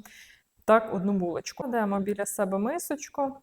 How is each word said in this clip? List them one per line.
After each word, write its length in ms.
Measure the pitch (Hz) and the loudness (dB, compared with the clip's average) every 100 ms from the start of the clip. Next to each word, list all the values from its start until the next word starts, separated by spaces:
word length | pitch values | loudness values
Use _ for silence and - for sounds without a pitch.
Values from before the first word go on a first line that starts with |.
| - - - - _ _ | -4 -20 -20 -20 _ _
так 300 | - 220 220 | 4 6 4
одну 180 | 190 190 | -2 0
булочку. 500 | 202 175 160 - - | 0 0 -2 -6 -8
Кладемо 380 | 277 233 208 196 | -2 0 0 0
біля 260 | 196 202 202 | -2 -2 -4
себе 320 | - 196 196 | -2 -2 0
мисочку, 800 | 220 339 - 294 - - 269 269 | -2 -2 -4 -6 -6 -4 -4 -4